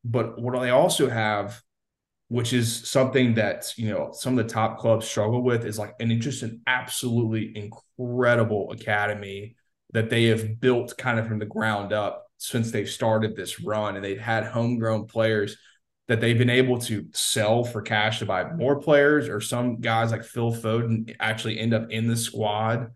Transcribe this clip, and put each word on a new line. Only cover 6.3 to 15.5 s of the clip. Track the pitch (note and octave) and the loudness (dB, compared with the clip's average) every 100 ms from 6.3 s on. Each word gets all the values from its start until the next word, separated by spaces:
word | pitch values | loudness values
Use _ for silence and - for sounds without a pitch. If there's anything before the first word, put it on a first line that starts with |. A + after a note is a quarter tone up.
| B2 | -6
an | A2+ A2+ - | -8 -4 -2
absolutely | B2+ B2 - B2 A#2 A2+ A2 G#2 G#2+ | -2 -2 -6 -2 0 0 -2 -4 -10
incredible | G#2 - _ - B2 B2 B2 A#2+ G#2+ G#2 F#2 | -14 -16 _ -10 -6 2 4 4 2 0 -4
academy | - - G#2 G#2 G2+ G2+ C#3 G#2+ _ _ _ _ | -8 -2 0 0 -4 -8 -10 -12 _ _ _ _
that | A2+ A2 | -2 0
they | A#2 A2+ | 4 4
have | G#2+ G#2+ A2+ | 4 0 0
built | B2+ B2 A#2 - | 2 2 0 -6
kind | B2+ A#2 | -2 -2
of | A2+ | -2
from | G#2+ | -4
the | G#2+ | -4
ground | A2 A2 G#2 G2 | -2 0 -2 0
up | G#2+ G2+ - - _ | -2 -2 -6 -16 _
since | - A#2+ A2+ | -4 -2 -2
they've | G#2 G2+ | -2 -4
started | - A#2 A2 G#2+ - | -2 0 2 0 -4
this | F2+ - | -10 -8
run, | F#2+ G#2+ G#2 G2 | -4 -2 -2 -4
and | G2 | -6
they've | G2 | -6
had | A#2 A2+ A2 | -2 -2 0
homegrown | A#2+ A#2+ A#2+ A2+ A2 G#2 | -2 0 0 0 -2 -2
players | A2+ A2 G#2+ G#2 | 0 2 2 -2